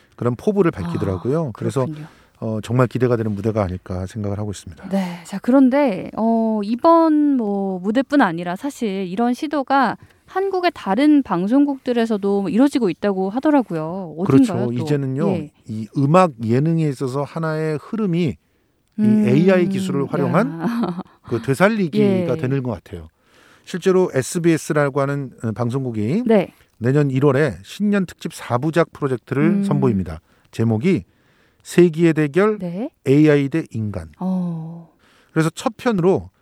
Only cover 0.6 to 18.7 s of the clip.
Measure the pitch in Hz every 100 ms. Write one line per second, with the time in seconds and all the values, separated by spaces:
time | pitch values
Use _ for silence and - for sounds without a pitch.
0.6 | 170 98 85 85 98 92 117 156 147 -
1.6 | 117 135 131 151 156 - _ _ 113 110
2.6 | 104 123 120 120 123 117 110 98 110 107
3.6 | 92 92 - 92 95 110 101 101 104 95
4.6 | 95 - 190 196 180 175 170 196 - 269
5.6 | 262 277 277 185 - - 226 226 226 214
6.6 | 202 240 330 330 320 302 294 269 208 202
7.6 | 196 185 190 226 262 285 202 165 175 185
8.6 | 285 - 226 190 185 190 240 247 302 302
9.6 | 262 277 226 - - _ _ 370 392 370
10.6 | 349 - 196 196 302 294 - 175 196 269
11.6 | 285 269 - 240 226 208 196 202 190 208
12.6 | 277 269 208 156 202 185 190 233 311 294
13.6 | 226 165 160 190 175 151 196 269 240 123
14.6 | 120 123 156 143 135 131 101 98 95 _
15.6 | - 110 110 143 139 180 185 117 110 123
16.6 | 156 165 151 131 135 135 139 165 160 156
17.6 | 156 151 - 220 208 165 156 87 _ _
18.6 | _